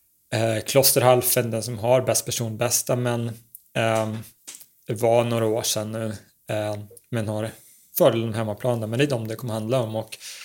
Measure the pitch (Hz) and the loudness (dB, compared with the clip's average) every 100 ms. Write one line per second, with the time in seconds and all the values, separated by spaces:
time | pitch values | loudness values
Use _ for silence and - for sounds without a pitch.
0 | _ _ _ 113 113 107 - 139 - 113 | _ _ _ -2 0 0 2 4 4 6
1 | 123 123 - 127 117 113 107 110 117 127 | 6 6 4 0 0 -2 -6 -2 2 4
2 | 113 110 - - 113 107 120 - - 123 | 4 0 -2 -4 -4 -2 -2 0 0 -2
3 | 123 120 117 113 - - _ - 113 110 | 0 -2 -4 -8 -16 -20 _ -2 0 0
4 | 110 110 - _ - - - _ - 110 | 0 -6 -12 _ -20 -20 -20 _ -8 0
5 | 117 120 120 117 110 113 - 113 107 113 | 4 4 4 2 0 0 -2 -4 -4 -6
6 | 110 101 - _ - 107 107 104 104 - | -6 -8 -14 _ -6 -4 -4 -6 -12 -20
7 | _ 117 107 107 110 - _ _ _ - | _ -4 -4 -4 -6 -10 _ _ _ 2
8 | 156 113 117 110 107 104 127 117 110 117 | 4 4 -2 -4 -6 -4 -2 -2 -2 -2
9 | 147 120 110 110 123 110 110 131 110 110 | 0 -2 -6 -8 -6 -6 -2 -2 -2 -6
10 | 107 - - - | -8 -14 -16 -16